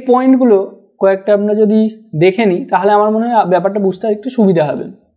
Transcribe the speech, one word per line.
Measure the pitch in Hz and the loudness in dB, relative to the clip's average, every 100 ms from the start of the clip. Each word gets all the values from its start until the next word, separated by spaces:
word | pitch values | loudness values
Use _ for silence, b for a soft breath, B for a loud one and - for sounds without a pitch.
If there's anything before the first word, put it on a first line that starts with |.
| 254 | 2
পয়েন্টগুলো | 247 262 262 247 196 202 - _ - | 0 2 2 4 2 0 -12 _ -2
কয়েকটা | 190 190 202 | 0 0 0
আমরা | 202 208 208 | 0 0 0
যদি | 214 220 220 - - 151 | 2 2 0 -4 -10 0
দেখে | 180 190 220 | 0 2 0
নিই | 175 - | -2 -2
তাহলে | 185 196 | -2 2
আমার | 208 214 | 2 2
মনে | 214 233 | -2 -2
হয় | 226 180 | 0 0
ব্যাপারটা | 180 196 208 | 0 0 -2
বুঝতে | 190 185 226 | -4 -4 -6
একটু | 214 262 | -6 -6
সুবিধা | 247 196 170 147 | 0 2 2 -2
হবে। | - - - _ | -4 -10 -16 _